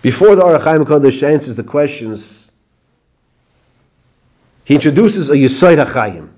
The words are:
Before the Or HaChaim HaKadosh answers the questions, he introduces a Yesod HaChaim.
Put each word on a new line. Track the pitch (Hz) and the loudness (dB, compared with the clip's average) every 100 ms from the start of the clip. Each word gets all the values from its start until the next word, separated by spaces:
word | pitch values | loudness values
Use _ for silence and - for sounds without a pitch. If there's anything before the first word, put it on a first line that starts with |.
Before | 127 120 202 190 | -4 2 4 4
the | |
Or | 180 151 | 4 2
HaChaim | 156 160 143 | 0 -2 0
HaKadosh | 151 139 131 147 | 2 2 0 -2
answers | 151 123 110 | -2 -4 -12
the | |
questions, | - 147 143 - 110 107 - - _ _ _ _ _ _ _ _ _ _ _ _ _ _ _ _ _ _ _ _ _ _ | -6 -4 -4 -6 -14 -14 -16 -20 _ _ _ _ _ _ _ _ _ _ _ _ _ _ _ _ _ _ _ _ _ _
he | - 139 | -2 0
introduces | 151 139 220 196 143 | 0 2 0 -2 -2
a | |
Yesod | 143 131 - 180 156 | 0 0 2 2 2
HaChaim. | 123 131 107 87 73 | 0 -4 -6 -10 -20